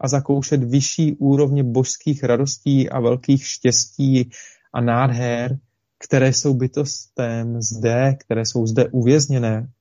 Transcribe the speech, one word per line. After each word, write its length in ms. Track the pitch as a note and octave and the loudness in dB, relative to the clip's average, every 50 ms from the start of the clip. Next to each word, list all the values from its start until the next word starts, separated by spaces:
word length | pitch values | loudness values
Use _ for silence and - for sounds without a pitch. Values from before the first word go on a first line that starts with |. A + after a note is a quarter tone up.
a 80 | - B2+ | -4 -2
zakoušet 560 | C#3+ C#3 C#3 - C#3 C#3 C3 - D3+ C3+ B2 | -2 -2 0 0 -2 -2 0 0 0 0 0
vyšší 520 | A#2+ B2+ C#3 C#3 - - - D#3+ D3+ D3 | 2 0 0 0 0 -2 0 0 0 0
úrovně 460 | - C#3 C#3 C#3 C#3 D3 C3+ C#3+ C#3+ | 0 2 2 4 4 2 2 2 0
božských 640 | C3 A#2+ A#2 C3 B2+ - - - - D#3 C#3+ C#3 - | 0 0 0 0 0 -2 -4 -4 -4 -4 -2 0 0
radostí 680 | B2 A#2+ A#2 C#3+ C#3 - - - C#3+ C#3 C3+ B2+ - | 0 0 0 0 -2 -4 -4 -2 0 2 2 2 0
a 100 | B2+ C3 | -2 -2
velkých 460 | A#2 A#2 B2+ B2+ - - C#3 C3+ - | 0 0 0 0 2 2 2 2 0
štěstí 840 | - - - - B2+ A#2 - - - - - C#3 C3+ C3 B2+ B2 - - - - - - _ _ _ | -4 -6 -2 0 0 0 0 -2 -4 -4 -2 0 2 2 2 0 -2 -8 -16 -20 -20 -20 _ _ _
a 80 | - B2 | -4 -2
nádher, 800 | A#2+ A#2+ A#2 A#2+ C3+ C3 A#2+ A#2+ B2 A#2+ A#2+ A#2+ A#2+ B2+ C3+ C#3 - _ _ _ _ _ _ _ | 0 0 2 2 2 0 0 -2 -2 -2 -4 -4 -4 -4 -6 -8 -10 _ _ _ _ _ _ _
které 340 | - - C#3 C3 C3 B2+ | -4 0 2 2 4 2
jsou 220 | B2+ - - D3 C3+ | 2 0 0 0 0
bytostem 1080 | A#2+ C3 B2+ - D3 C#3+ C#3 - - - _ _ - B2 A#2 A2+ A2+ A2+ A#2 A#2 A#2 | 0 -2 -2 -2 -4 -6 -6 -8 -12 -16 _ _ -6 -6 -4 -4 -6 -6 -6 -6 -6
zde, 540 | A2+ A#2 A2+ A2+ A2+ A2+ A#2 B2 C3 C3+ C3+ - | -6 -6 -6 -2 -2 0 2 2 2 2 0 -2
které 260 | - - A#2 A2+ A2+ | -4 -4 -4 -4 -2
jsou 200 | - - B2 A2+ | -2 -2 -2 -2
zde 220 | A2+ A2+ B2+ A#2+ A2+ | 0 2 2 0 2
uvězněné. 800 | - B2+ A#2 B2 D3 D#3 C#3 C#3+ C3+ B2 A#2+ A2+ A2 A2 B2 C3 - _ | 0 0 4 4 4 4 4 2 0 0 0 -2 -2 -4 -6 -10 -14 _